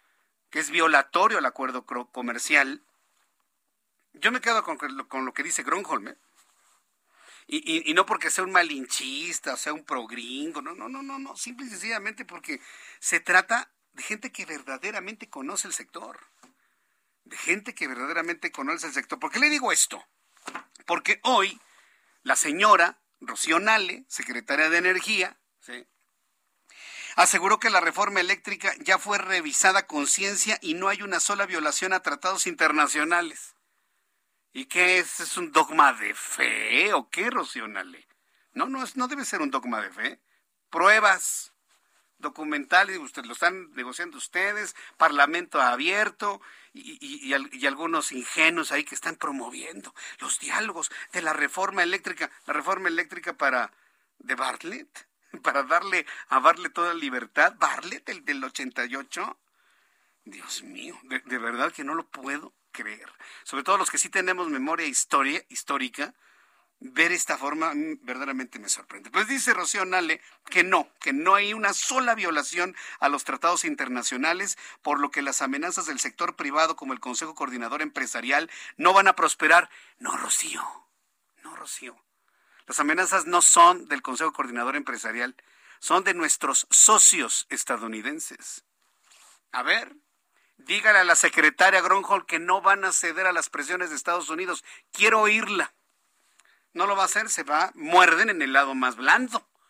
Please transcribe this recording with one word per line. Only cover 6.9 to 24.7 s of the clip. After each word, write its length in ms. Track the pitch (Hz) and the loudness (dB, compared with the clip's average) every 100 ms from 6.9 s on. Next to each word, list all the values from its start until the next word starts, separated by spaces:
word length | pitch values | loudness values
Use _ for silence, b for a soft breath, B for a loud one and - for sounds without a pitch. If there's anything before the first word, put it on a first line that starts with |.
| _ _ b b b - | _ _ b b b -8
Y, 120 | 156 | -8
y, 340 | 151 160 156 | -4 -4 0
y 20 | |
no 120 | 170 196 | 0 0
porque 240 | 208 160 | -2 -2
sea 160 | - 190 | -2 0
un 80 | |
malinchista, 1040 | 185 165 139 127 - 131 139 170 160 147 127 | 2 2 -4 -6 -6 -6 -8 -8 -8 -8 -8
sea 160 | 151 | -8
un 100 | 156 | -10
progringo, 800 | - 131 113 120 120 131 151 - | -6 -8 -6 -12 -10 -8 -8 -8
no, 120 | - - | -12 -12
no, 120 | - | -12
no, 140 | 269 | -12
no, 340 | 277 277 269 - | -14 -14 -14 -12
simple 300 | 240 247 262 | -12 -12 -14
y 40 | |
sencillamente 540 | 190 214 220 208 214 | -12 -8 -6 -8 -12
porque 380 | 190 170 - 135 B B B B | -16 -16 -12 -12 B B B B
se 200 | - 165 | -2 -2
trata 500 | - 180 185 233 - _ _ | 2 2 4 -2 -4 _ _
de 100 | - | -16
gente 300 | - 214 262 | -10 -10 -10
que 140 | - 175 | -14 -12
verdaderamente 840 | 147 135 131 196 214 185 220 - | -12 -10 -10 -8 -8 -10 -14 -18
conoce 380 | 143 135 190 196 | -12 -8 -8 -6
el 60 | |
sector, 480 | - - 151 113 - - _ _ _ _ _ _ _ _ _ _ | -8 -10 -16 -16 -18 -20 _ _ _ _ _ _ _ _ _ _
de 100 | - | -10
gente 400 | - 196 202 - | -4 -4 -6 -10
que 140 | 147 | -10
verdaderamente 600 | 123 135 165 165 170 170 | -6 -6 -4 -4 -6 -8
conoce 340 | - 139 165 160 | -8 -6 -6 -6
el 60 | |
sector. 260 | 139 - 131 | -8 -6 -8
¿Por 100 | 151 | -6
qué 100 | - | 0
le 100 | 294 | 0
digo 240 | 294 240 | 2 0
esto? 340 | 151 - 95 - _ _ _ - - - - - | 0 0 -4 -16 _ _ _ -16 -16 -18 -20 -4
Porque 340 | 170 - 208 | -2 0 0
hoy 360 | 247 240 196 233 b b b b b b | 4 4 2 -4 b b b b b b
la 160 | 131 135 | -2 0
señora 640 | 151 160 214 175 170 - _ _ | 0 2 6 6 6 0 _ _
Rocío 400 | - - 156 165 | -14 -6 0 2
Nale, 460 | 208 220 180 - - | 4 2 0 -6 -12
secretaria 640 | - - 120 - 143 | -12 -8 -10 -2 2
de 80 | 156 | 4